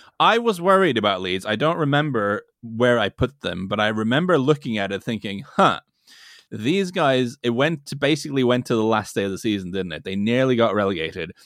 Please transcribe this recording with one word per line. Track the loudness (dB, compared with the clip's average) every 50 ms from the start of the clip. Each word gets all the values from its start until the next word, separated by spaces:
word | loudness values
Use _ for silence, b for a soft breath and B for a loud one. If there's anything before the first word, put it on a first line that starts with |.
| B B B _
I | 4 4 4 4
was | 2 0 0 0
worried | 2 4 4 6 6 4 2
about | 2 2 2 0 0
Leeds. | 0 -2 -2 -2 -2
I | -2 -2
don't | 0 0 0 0 0
remember | 0 0 2 0 0 0 -2 -2 0 0 -2 -2 -6 _ _ _ -16
where | -12 -2 0 2 4 4 2
I | 2 -2
put | -2 -2 -2 -4 -4 _
them, | -8 -8 -6 -6 -6
but | -4 -2 0
I | 0 0
remember | 0 0 0 0 0 0 2 2 2 2
looking | 4 2 0 0 0 -6 -4 -4
at | -4 -4 -4
it | -6 -6
thinking, | -6 -8 -6 -6 -8 -10 -10 -12 -10 -2
"Huh, | 2 2 2 2 0 -8 _ _ B B B B B B B B B B B -12
these | -6 -2 0 0 0 0 -2 -2
guys," | 0 2 2 2 2 0 -2 -4 -4 -4
it | -2
went | 0 0 0 0 0 -4 -8
to, | -12 -8
basically | -2 0 0 0 0 -2 -4 -2 0 2
went | 2 2 0 0
to | 0 0
the | 0 2
last | 2 2 0 -2 -2 -4
day | -4 -2
of | -2 -4
the | -4
season, | -4 -4 -4 -4 -4 -6 -6
didn't | -6 -6 -6 -8
it? | -10 -8
They | -8 -4
nearly | -2 -2 0 0 0 2 2 2
got | 2 2 2 2
relegated. | 0 0 0 0 -2 -6 -6 -6 -8 -10 -10 -12 B B